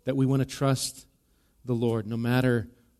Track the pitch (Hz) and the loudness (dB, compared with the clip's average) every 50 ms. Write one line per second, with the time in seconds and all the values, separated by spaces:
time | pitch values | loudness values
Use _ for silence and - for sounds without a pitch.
0 | - 127 135 135 135 131 135 135 127 - - - 143 135 131 - - - - - | -6 -4 0 2 2 2 2 2 0 -2 -4 -2 0 0 0 0 -2 -6 -10 -12
1 | - _ _ _ _ _ _ _ _ _ _ _ - 123 123 113 120 117 113 113 | -20 _ _ _ _ _ _ _ _ _ _ _ -6 -4 -2 0 0 0 0 -2
2 | 101 104 117 117 117 120 123 127 127 127 120 117 113 120 - _ _ _ _ | -4 -4 -4 -4 0 0 2 2 4 4 2 2 0 -4 -12 _ _ _ _